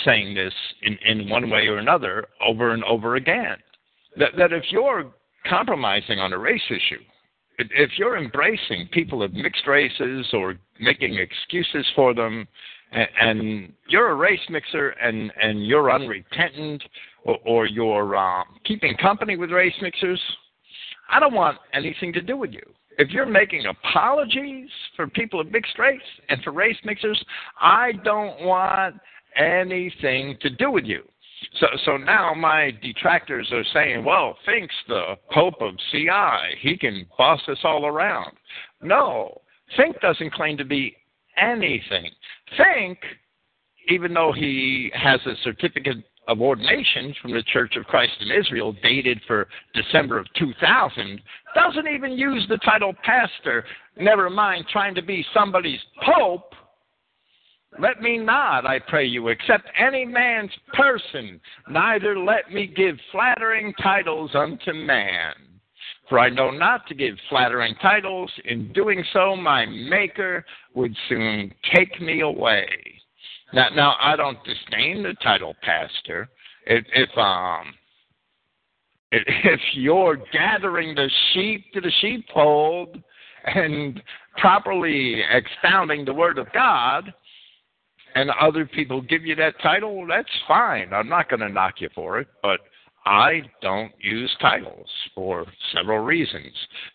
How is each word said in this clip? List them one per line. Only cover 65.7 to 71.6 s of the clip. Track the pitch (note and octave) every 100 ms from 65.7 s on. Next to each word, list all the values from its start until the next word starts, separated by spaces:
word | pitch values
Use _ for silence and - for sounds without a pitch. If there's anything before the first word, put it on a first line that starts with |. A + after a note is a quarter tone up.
| _ - - _
For | B2+
I | B2
know | B2 C3
not | C#3 G3 B3 -
to |
give | C#3 C3 G2 -
flattering | C3+ B2 B2 A#2 G#2+
titles. | F#3+ G#3 G3 F#3 - -
In | - A#2 G#2+
doing | F#3+ G#3 F#3+ E3+
so, | G3 F#3+ F#3+
my | E3 C3+
Maker | A2 A2 B2+ F#3+ G3 - F#3+ F3 - - _
would | B2+ A#2+ G#2+ -
soon | A#2+ A2+ G#2+ G2 -